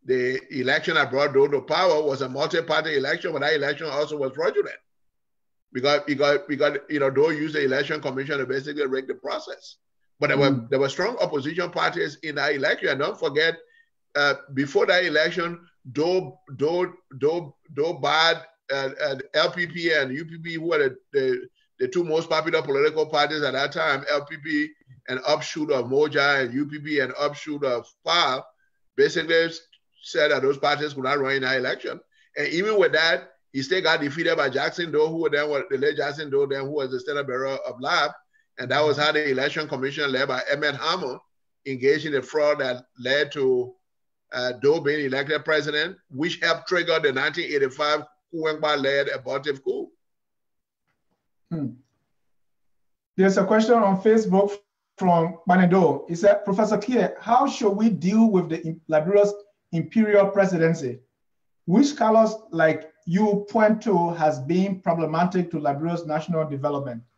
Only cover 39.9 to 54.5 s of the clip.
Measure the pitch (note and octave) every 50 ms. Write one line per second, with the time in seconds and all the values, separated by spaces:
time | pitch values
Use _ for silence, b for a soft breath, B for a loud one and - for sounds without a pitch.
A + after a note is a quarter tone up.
39.9 | C#3 D#3 D3 C#3 C3 B2+ C3+ C3+ C3 B2+ B2 - C#3+ D3 D3+ D3 C#3 C3 C3+ D#3
40.9 | E3+ F#3 E3+ C3 B2+ - _ _ _ _ _ _ _ _ _ C#3 C3+ B2+ A#2+ C3+
41.9 | D3+ D#3 C#3+ D#3 D3 C3 B2 - - D3+ D3 D3 D3 C#3+ C3+ C3 B2 B2 B2+ _
42.9 | _ - B2 B2+ C3+ C#3+ D3+ C#3+ C#3+ D3 C3+ C3 B2+ B2 B2 B2 - _ _ _
43.9 | _ _ _ _ _ _ _ _ - B2 B2 B2+ B2 G#2+ A#2+ C#3 D3+ E3 C#3+ C#3+
44.9 | D3 D3+ D3 C3+ C3 C3 C#3+ C#3+ D3+ D3+ C#3 D#3+ D#3 D3+ C#3+ D3+ D3 D3 D#3 F3
45.9 | F#3+ _ _ _ D3+ C3 D3+ F3 - - E3 E3+ E3 E3 - - F#3 F3 E3+ E3+
46.9 | E3 D#3+ D#3 C#3+ C3 C3+ C#3 D3+ D3 E3+ E3 C3+ D3 C#3+ C#3 C3 B2 C3+ D3+ D3
47.9 | D3+ D#3 D3 - _ _ _ _ - E3 D#3 D#3 D#3 D#3 D#3 D3+ D3+ C#3+ C3+ C3+
48.9 | C#3 C#3 C#3 C#3 C#3 C#3 B2 B2 C3+ C#3 C#3 D3+ C#3 C3+ _ F#3 G#3+ C4 - -
49.9 | _ _ _ _ _ _ _ _ _ _ _ _ _ _ _ _ _ _ _ _
50.9 | _ _ _ _ _ _ _ _ _ _ _ _ E3+ D#3+ C#3+ A#2 A#2+ - _ _
51.9 | _ _ _ _ _ _ _ _ _ _ _ _ _ _ _ _ _ _ _ _
52.9 | _ _ _ _ _ - F#3 G3 F#3+ G3+ F#3+ - G#3+ G#3+ A3 A#3+ A#3+ A#3 G#3 G3
53.9 | F#3+ F#3 - A3 A3 A3+ - F3+ F3+ G3 G3+ G3+